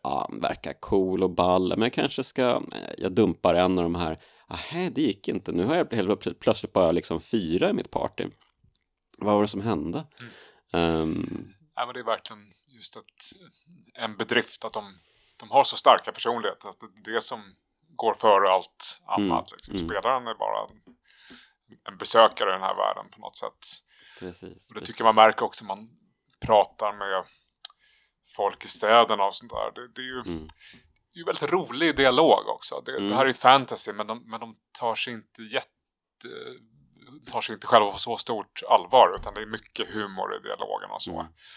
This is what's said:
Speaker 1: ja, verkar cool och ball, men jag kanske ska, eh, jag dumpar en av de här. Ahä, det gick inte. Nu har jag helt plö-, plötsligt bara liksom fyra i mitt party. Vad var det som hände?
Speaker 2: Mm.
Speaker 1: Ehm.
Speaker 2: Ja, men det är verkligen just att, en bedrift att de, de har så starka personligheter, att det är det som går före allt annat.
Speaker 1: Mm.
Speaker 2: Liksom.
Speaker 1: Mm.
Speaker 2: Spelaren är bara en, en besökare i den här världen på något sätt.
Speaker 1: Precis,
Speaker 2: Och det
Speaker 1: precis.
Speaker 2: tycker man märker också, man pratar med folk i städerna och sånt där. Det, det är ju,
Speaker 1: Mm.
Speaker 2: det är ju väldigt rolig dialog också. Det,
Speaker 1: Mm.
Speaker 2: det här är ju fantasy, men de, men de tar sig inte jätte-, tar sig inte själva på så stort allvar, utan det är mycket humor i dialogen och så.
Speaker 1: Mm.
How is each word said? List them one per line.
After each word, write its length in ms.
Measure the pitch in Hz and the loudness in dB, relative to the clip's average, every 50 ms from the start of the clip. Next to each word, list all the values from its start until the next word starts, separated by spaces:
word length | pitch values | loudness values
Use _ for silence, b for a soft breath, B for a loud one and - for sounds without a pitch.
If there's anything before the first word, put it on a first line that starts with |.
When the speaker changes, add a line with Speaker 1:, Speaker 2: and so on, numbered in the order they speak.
| - | -4
Speaker 1:
ja, 280 | 67 69 65 - - - - - | -2 -2 -2 -2 -4 -6 -4 -4
verkar 300 | - - - - - 71 - | -4 -4 -4 -8 -12 -12 -10
cool 420 | - - 110 98 95 92 92 92 95 | -6 0 2 2 2 2 2 2 0
och 80 | 92 | 0
ball, 380 | 85 92 90 90 90 92 92 90 | 2 2 4 4 4 4 2 2
men 140 | 90 98 113 | 0 0 0
jag 100 | 117 - | 0 0
kanske 320 | - 156 143 - - 131 | -2 -4 -2 -2 -4 -8
ska, 180 | - - - 127 123 123 | -8 -4 -2 0 0 0
eh, 380 | - - - - - - - - - | 0 -2 -6 -12 -12 -12 -12 -10 -6
jag 140 | - 95 92 | -6 -2 2
dumpar 420 | 110 107 90 82 - - 90 85 | 2 2 2 2 0 2 2 4
en 240 | 87 92 92 92 90 | 4 4 4 2 2
av 60 | 87 | 0
de 100 | 85 85 | 0 0
här. 240 | 87 87 80 78 b b b b b b b | -2 -2 -4 -4 b b b b b b b
Ahä, 420 | - 87 - - - 170 185 170 | -12 -12 -10 -8 -6 -6 -6 -4
det 100 | 123 131 156 | -2 0 0
gick 260 | 117 98 - - - | 0 -2 -2 -6 -6
inte. 240 | - 98 - - 85 | -6 -6 -4 -4 -2
Nu 120 | 87 90 | 0 0
har 120 | - 160 | 2 2
jag 160 | 175 156 - - | 0 0 0 0
helt 260 | 113 95 95 104 - | -2 0 0 0 -2
plö-, 140 | - - - | -2 -8 -8
plötsligt 380 | _ - 123 107 - - - - | _ 0 0 0 0 -2 -2 2
bara 200 | 98 92 82 82 | 2 4 4 4
liksom 280 | 87 - - 85 82 | 0 -2 -2 -6 -6
fyra 500 | - - - 113 92 78 82 95 - 196 | -6 -4 -4 -4 -2 0 0 0 2 2
i 20 | - | 0
mitt 180 | - - - | -2 -4 -4
party. 360 | - - - - - - - - - _ _ _ _ _ _ _ _ _ _ _ _ _ _ _ _ - | -6 -4 -4 -4 -6 -6 -8 -8 -10 _ _ _ _ _ _ _ _ _ _ _ _ _ _ _ _ -6
Vad 160 | - 104 104 | 0 2 4
var 80 | 104 104 | 4 2
det 60 | 104 | 2
som 120 | - 98 | 0 -4
hände? 440 | 98 113 104 76 73 82 87 147 160 - B B | -4 -2 -2 -2 -2 -6 -6 -8 -10 -12 B B
Speaker 2:
Mm. 120 | 120 117 B B B B B B B _ - | -20 -20 B B B B B B B _ -2
Speaker 1:
Ehm. 800 | 85 85 82 82 80 80 80 80 - - - - - - - - _ _ _ - | 0 2 2 2 0 0 -2 -2 -4 -6 -6 -8 -10 -12 -14 -20 _ _ _ -8
Speaker 2:
Ja, 120 | - 120 | -8 -8
men 80 | 120 123 | -8 -8
det 60 | 127 | -10
är 40 | 117 | -4
verkligen 380 | 113 110 - - - 113 104 101 104 _ _ _ _ 127 | -4 -4 -4 -4 -12 -18 -18 -20 _ _ _ _ _ _
just 200 | 113 104 - - | -16 -16 -14 -14
att, 360 | 113 - _ _ - - - - 196 180 139 _ _ _ _ 175 - _ _ _ | -14 -20 _ _ -16 -16 -16 -16 -18 -20 -20 _ _ _ _ -20 -20 _ _ _
en 220 | - 117 110 107 | -10 -10 -10 -6
bedrift 480 | 95 113 107 120 117 110 - - - - | -8 -4 0 0 0 0 -2 -10 -12 -12
att 80 | 110 - | -10 -10
de, 260 | 110 101 98 98 85 _ _ _ _ _ _ _ | -10 -14 -14 -20 _ _ _ _ _ _ _ _
de 140 | _ - 104 | _ -12 0
har 140 | 110 139 131 | 2 2 4
så 120 | - - | 4 0
starka 360 | - - 139 117 95 - 110 - | 2 6 6 6 6 4 -4 -10
personligheter, 560 | - - 117 120 117 107 101 90 _ - 101 | -6 -4 -4 -4 -2 -4 -6 -6 _ -14 -18
att 120 | 95 _ - 110 _ 107 98 | -18 _ -20 -20 _ _ -12
det 60 | 107 | -6
är 40 | 113 | -4
det 60 | 113 | -4
som 340 | 107 - 131 113 104 95 92 _ _ _ _ _ _ _ _ | -4 -4 -10 -12 -14 -18 -20 _ _ _ _ _ _ _ _
går 180 | - - 110 98 | -4 -2 -2 -2
före 340 | - - 110 101 98 98 95 92 | 2 4 6 6 6 6 4 2
allt 460 | 92 87 - _ - - - - - _ | 2 0 -4 _ -12 -10 -10 -10 -12 _
annat. 140 | - - 95 101 95 64 55 - - | -4 -2 0 0 0 0 -2 -2 -4
Speaker 1:
Mm. 60 | - | -14
Speaker 2:
Liksom. 180 | - - - - | -18 -16 -10 -8
Speaker 1:
Mm. 120 | 95 82 82 | -6 -6 -4
Speaker 2:
Spelaren 380 | 104 98 95 113 131 127 123 | -4 -4 -2 0 -2 -2 -4
är 80 | 117 110 | -6 -8
bara 300 | - 107 104 107 107 - | -6 -4 -4 -4 -4 -6
en, 120 | - 107 110 _ - 247 _ _ b b b b b b b b b b b _ _ 101 _ - - 101 | -8 -12 -20 _ -20 -20 _ _ b b b b b b b b b b b _ _ -20 _ -20 -18 -12
en 60 | 92 | -8
besökare 500 | 104 - - 113 113 101 - - 113 98 | -6 2 8 8 8 8 8 2 -2 0
i 40 | 92 | 0
den 80 | 95 95 | -2 -2
här 120 | 95 95 | -4 -2
världen 340 | 95 101 101 95 104 104 101 | 0 0 -2 -2 -4 -8 -18
på 100 | - _ | -18 _
något 160 | - - - | -20 -18 -16
sätt. 300 | - - - _ _ - - - - _ b b b b b b b | -12 -12 -12 _ _ -16 -16 -16 -16 _ b b b b b b b
Speaker 1:
Precis, 480 | 92 90 85 - 92 92 - - _ _ | -14 -14 -14 -14 -18 -20 -20 -20 _ _
Speaker 2:
Och 60 | 107 | -16
det 60 | 107 | -12
Speaker 1:
precis. 140 | - - 113 | -12 -12 -6
Speaker 2:
tycker 100 | - 117 | 2 4
man 100 | 113 110 | 6 8
märker 300 | 110 110 110 104 - 120 | 10 8 8 8 4 -2
också, 180 | 104 - - 110 | -4 -4 -8 -10
man 240 | 98 95 101 110 113 _ _ _ _ _ _ _ _ _ - | -10 -12 -12 -12 -20 _ _ _ _ _ _ _ _ _ -12
pratar 520 | - - 113 104 98 - _ - 110 104 104 | 0 4 6 6 6 4 _ -6 -6 -6 -6
med 320 | 104 101 98 95 95 92 b b b b b _ _ - - _ _ _ _ _ _ _ _ _ _ _ _ - | -6 -6 -4 -4 -4 -4 b b b b b _ _ -18 -18 _ _ _ _ _ _ _ _ _ _ _ _ -8
folk 280 | - 104 98 92 - - | -4 -4 -4 -4 -6 -8
i 40 | 101 | -8
städerna 560 | - - - 104 113 120 117 107 110 101 98 | -8 -2 2 6 6 6 6 6 4 0 0
och 100 | 98 - | -2 -2
sånt 160 | - 120 113 117 | -6 -14 -12 -10
där. 200 | 113 104 110 - | -8 -8 -8 -8
Det, 140 | - 123 127 - | -12 -18 -18 -16
det 60 | - | -14
är 40 | 127 | -14
ju, 140 | 127 131 127 | -12 -10 -10
Speaker 1:
Mm. 260 | 117 92 85 80 78 78 b b b b b b b b _ _ _ _ _ | -8 -8 -10 -10 -10 -14 b b b b b b b b _ _ _ _ _
Speaker 2:
det 40 | |
är 20 | 175 | -12
ju 60 | 170 | -6
väldigt 280 | - 185 - 156 143 165 | -6 -4 -4 -2 -2 -2
rolig 440 | 190 160 - 120 131 170 160 143 | -2 -2 -4 -4 -2 0 0 2
dialog 520 | 131 139 131 127 131 165 143 110 - - 53 | 4 4 6 6 6 6 6 6 4 4 -2
också. 340 | - - - - - 143 127 | -6 -6 -6 -10 -10 -10 -10
Det, 80 | - 131 | -8 -6
Speaker 1:
Mm. 120 | - 98 101 | -4 -2 -2
Speaker 2:
det 60 | 107 | 2
här 80 | 131 135 | 2 2
är 40 | 131 | 2
ju 60 | 120 | 2
fantasy, 580 | - - 127 131 139 127 - 117 - - - 104 | 4 6 6 6 6 6 0 -8 -8 -8 -8 -8
men 140 | - 107 | -8 -8
de, 160 | 104 117 120 _ 113 | -8 -8 -12 _ -16
men 100 | 113 113 | -14 -14
de 160 | 117 113 107 _ _ _ - - | -14 -14 -18 _ _ _ -14 -6
tar 160 | 127 117 110 | -4 -4 -2
sig 180 | - - 131 120 | -2 -4 -8 -8
inte 300 | 110 - _ _ - 113 | -12 -14 _ _ -20 -16
jätte-, 1900 | 107 113 135 - _ _ _ _ _ _ _ _ _ _ _ - - - 123 123 127 127 - 113 113 _ _ _ _ _ _ - - - - - - - | -6 -6 -6 -6 _ _ _ _ _ _ _ _ _ _ _ -18 -16 -16 -14 -14 -16 -16 -18 _ _ _ _ _ _ _ _ -20 -20 -20 -20 -18 -8 -8
tar 80 | 117 | -6
sig 140 | - - 110 | -6 -6 -8
inte 120 | 98 - | -8 -2
själva 240 | - 123 113 107 101 | 6 6 6 6 6
på 80 | 95 98 | 0 -6
så 180 | - 120 113 | -6 -6 -6
stort 460 | - - - 117 104 98 _ - - - - | -8 -6 -6 -6 -6 -6 _ -12 -12 -2 2
allvar, 480 | 123 104 87 90 127 127 107 87 95 98 | 2 2 2 4 6 8 8 8 6 -2
utan 140 | - 107 98 | -8 -10 -10
det 80 | 104 107 | -10 -10
är 40 | |
mycket 480 | 107 110 107 - - - - 104 - 101 | -10 -10 -12 -12 -14 -10 -10 -10 -8 -6
humor 400 | 107 104 101 98 92 98 95 50 | -8 -8 -8 -6 -8 -8 -8 -8
i 60 | - - | -10 -10
dialogen 480 | 101 101 - - - 50 50 50 50 | -10 -10 -10 -8 -8 -8 -8 -10 -10
och 120 | - - - | -12 -12 -10
så. 180 | 92 85 - | -10 -8 -10
Speaker 1:
Mm. 120 | - 82 _ B B B B | -10 -12 _ B B B B